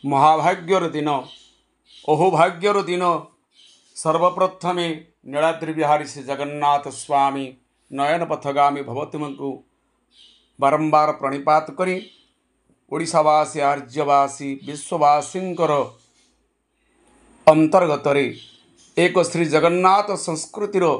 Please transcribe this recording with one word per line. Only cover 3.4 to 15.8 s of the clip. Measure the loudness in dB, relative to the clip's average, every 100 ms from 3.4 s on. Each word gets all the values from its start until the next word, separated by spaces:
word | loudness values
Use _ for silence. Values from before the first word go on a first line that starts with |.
| _ _ _ _ _ -8
ସର୍ବପ୍ରଥମେ | -2 2 0 2 -2 -2 -6 -4 -4 -6 -12 _ -8
ନୀଳାଦ୍ରି | -2 -2 -2 -8
ବିହାରୀ | -4 0 0 -2
ଶ୍ରୀ | -14
ଜଗନ୍ନାଥ | -10 -8 -6 -4 0 0 -2
ସ୍ୱାମୀ | -14 -2 0 0 -2 -10 -14 _ _ _
ନୟନ | -4 -2 -2 -2
ପଥଗାମୀ | -6 -4 2 2 0
ଭବତୁମଙ୍କୁ | -8 -8 -8 -10 -10 -8 -10 -10 _ _ _ _ _ _ -20 _ _ -2
ବାରମ୍ବାର | 0 0 2 2 2 -2
ପ୍ରଣିପାତ | -4 -4 0 0 0
କରି | -6 -4 -4 -10 _ _ _ _ _ _ _ _
ଓଡ଼ିଶାବାସୀ, | -8 -2 2 4 2 0 -2
ଆର୍ଯ୍ୟବାସୀ, | -2 -2 -6 -6 2 2 2 -2 -10 -10
ବିଶ୍ୱବାସୀଙ୍କର | -12 -14 -8 0 4 2 0 -8 -8 -2 0 0